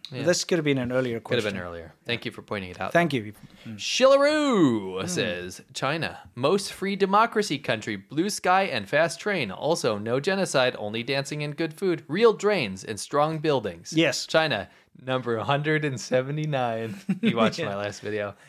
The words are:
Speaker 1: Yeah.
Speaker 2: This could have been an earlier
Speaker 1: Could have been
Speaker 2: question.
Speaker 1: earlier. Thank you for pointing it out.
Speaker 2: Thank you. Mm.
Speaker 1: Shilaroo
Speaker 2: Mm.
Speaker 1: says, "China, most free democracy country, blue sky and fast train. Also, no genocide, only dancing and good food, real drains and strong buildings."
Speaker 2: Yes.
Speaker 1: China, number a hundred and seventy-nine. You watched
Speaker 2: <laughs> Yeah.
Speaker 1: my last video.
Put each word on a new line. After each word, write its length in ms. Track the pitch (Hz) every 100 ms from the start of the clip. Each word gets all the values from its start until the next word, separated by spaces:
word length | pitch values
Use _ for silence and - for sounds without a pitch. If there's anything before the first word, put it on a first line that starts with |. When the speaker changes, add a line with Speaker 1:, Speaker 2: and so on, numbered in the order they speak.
| -
Speaker 1:
Yeah. 120 | 127
Speaker 2:
This 200 | 165 175
could 140 | - 175
have 60 |
been 140 | 147 135
an 120 | 123
earlier 260 | 127 127 113
Speaker 1:
Could 160 | - 123
have 80 |
been 80 | 107
Speaker 2:
question. 120 | 95 87
Speaker 1:
earlier. 280 | 85 80 -
Thank 200 | - 117 117
you 40 |
for 120 | 104
pointing 280 | - 104 92
it 100 | 92
out. 120 | 95
Speaker 2:
Thank 200 | 165 170
you. 180 | 135 104 - - - 113
Mm. 100 | 104
Speaker 1:
Shilaroo 1200 | - - 262 277 285 302 285 214 143 110 95 92
Speaker 2:
Mm. 60 | 170
Speaker 1:
says, 540 | 170 92 90 90 - -
"China, 460 | - 131 160 101 - -
most 380 | 120 139 196 -
free 240 | - 196 196
democracy 640 | 190 202 226 220 202 147
country, 380 | - 113 113 98
blue 320 | - 143 202
sky 340 | - 180 190
and 240 | 196 120 101
fast 320 | 147 165 -
train. 300 | 208 190 107
Also, 460 | 92 143 165 127 104
no 200 | 110 131
genocide, 540 | 165 196 185 143 127 110
only 240 | 104 113
dancing 400 | 120 135 139 151
and 140 | 147 147
good 160 | 165
food, 300 | 156 196 160 -
real 240 | 180 233
drains 520 | 175 202 196 107 95
and 140 | - 104
strong 380 | - 147 151 160
buildings." 540 | 151 135 104 85 -
Speaker 2:
Yes. 320 | 160 156 - -
Speaker 1:
China, 420 | 160 156 107 92 - _ -
number 360 | 127 131 120 113
a 80 |
hundred 400 | 104 143 151 156 151
and 120 | 127
seventy-nine. 960 | - 127 131 151 151 139 120 113 113 98 - 185
You 140 | 226 113
watched 220 | 110 -
Speaker 2:
<laughs> 20 |
Yeah. 60 | 147
Speaker 1:
my 100 | 98
last 240 | 101 -
video. 340 | 104 107 101 -